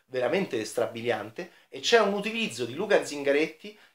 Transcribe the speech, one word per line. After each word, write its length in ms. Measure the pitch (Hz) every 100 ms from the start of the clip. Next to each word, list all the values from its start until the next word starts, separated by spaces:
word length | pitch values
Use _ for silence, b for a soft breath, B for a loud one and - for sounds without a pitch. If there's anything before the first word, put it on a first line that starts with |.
| _
veramente 580 | 127 120 180 190 120 107
strabiliante, 840 | - 107 113 117 110 107 - 180 b b
e 100 | 143
c'è 220 | - 226
un 120 | 202
utilizzo 520 | 202 208 226 220 - 120
di 80 |
Luca 320 | 139 202 180 143
Zingaretti 760 | 147 139 143 156 - 208 b b